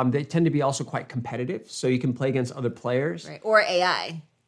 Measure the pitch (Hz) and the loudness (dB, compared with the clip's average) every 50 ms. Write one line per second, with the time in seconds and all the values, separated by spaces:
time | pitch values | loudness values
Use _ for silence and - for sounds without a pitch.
0 | 131 127 123 143 147 - - 170 170 156 139 147 139 139 139 - 135 - - 127 | 4 4 2 0 -2 0 2 4 4 4 4 2 2 2 0 -2 -4 -6 -6 -6
1 | - - - 127 117 - 117 117 127 131 190 220 - - - - - 127 127 123 | -8 -6 -6 -6 -6 -6 -6 -6 -6 -6 -6 -10 -12 -12 -8 -2 0 2 2 2
2 | - 135 123 - 135 135 127 131 123 123 - 139 127 117 120 - - 120 123 131 | 2 0 0 0 0 0 0 0 0 -2 -4 -4 -4 -4 -4 -4 -2 -2 0 0
3 | 143 165 175 165 - 151 151 143 - 214 220 214 - - 180 175 180 180 160 98 | 0 -2 -4 -6 -10 -14 -16 -8 0 4 4 4 4 4 2 2 2 2 2 0
4 | 87 123 165 160 147 _ _ _ _ | -2 -6 -8 -10 -14 _ _ _ _